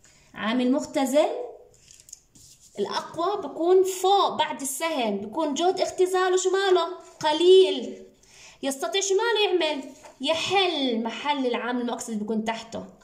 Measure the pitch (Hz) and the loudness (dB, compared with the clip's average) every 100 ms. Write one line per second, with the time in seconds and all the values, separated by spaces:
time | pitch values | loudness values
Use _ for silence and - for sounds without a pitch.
0 | _ _ _ - 202 254 247 285 - 302 | _ _ _ -8 -2 0 2 0 0 -2
1 | 254 285 339 - - - - _ _ - | 2 2 2 0 -10 -14 -20 _ _ -20
2 | - - _ _ - - - - 202 - | -20 -20 _ _ -20 -20 -20 -8 -4 -4
3 | - 311 359 415 285 - 339 381 381 - | -6 -4 -4 -2 -6 -4 4 4 4 2
4 | 370 403 294 208 311 285 269 - 330 294 | 2 4 2 0 -4 -4 -8 -4 -4 -2
5 | 226 196 214 320 302 285 349 370 330 - | -2 -4 -6 -4 -4 0 0 0 -2 0
6 | 370 370 370 370 370 381 403 349 339 - | 0 2 2 2 2 0 2 2 0 -6
7 | - - 302 311 359 381 330 277 220 - | -16 -6 -2 2 8 8 8 2 -8 -12
8 | - _ _ - - - 269 269 339 392 | -18 _ _ -20 -20 -8 -6 -4 -2 -2
9 | 392 381 466 427 403 359 311 294 - - | 2 2 2 2 2 2 0 -2 -8 -16
10 | - - 269 320 - 392 370 311 262 220 | -20 -10 -2 -2 0 2 2 0 -2 -2
11 | 226 - 285 285 254 220 233 254 240 254 | -4 -6 -4 -2 0 -2 -4 -4 -4 -6
12 | - 214 208 220 220 220 - 196 185 - | -6 -6 -4 -2 -2 -6 -8 -12 -14 -10